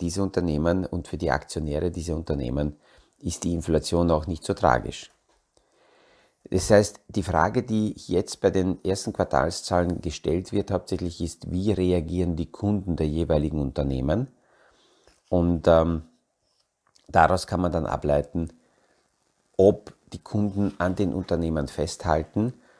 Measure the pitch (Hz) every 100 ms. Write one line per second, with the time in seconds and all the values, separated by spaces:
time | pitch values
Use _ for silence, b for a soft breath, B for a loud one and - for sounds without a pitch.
0 | 87 90 98 95 87 73 82 90 - 90
1 | 73 78 82 67 - - 76 73 87 87
2 | 82 80 82 73 62 67 73 - b b
3 | b b - - 87 85 80 80 - 85
4 | 85 78 76 82 - 98 87 62 60 -
5 | - _ _ _ _ _ b b b b
6 | b b b b - 92 - 104 104 -
7 | - - 92 82 90 120 120 110 107 -
8 | - 90 - - 98 92 92 90 - 98
9 | - 101 92 67 80 - - 87 87 87
10 | - - - 85 92 101 98 92 - 90
11 | 90 - 82 - - 90 101 92 92 90
12 | 80 87 87 80 80 - 101 104 92 80
13 | 78 78 85 76 76 76 69 - 69 65
14 | 67 98 135 b b b b b b b
15 | b b b 90 85 85 85 82 82 82
16 | - _ _ _ _ _ _ _ _ _
17 | - 87 80 92 - 90 87 80 - 78
18 | 76 71 - 85 82 - b b b b
19 | b _ _ _ _ - 98 - - -
20 | _ - - 107 104 98 101 - 90 95
21 | 95 90 92 85 82 80 69 - 76 -
22 | 82 78 80 104 117 - b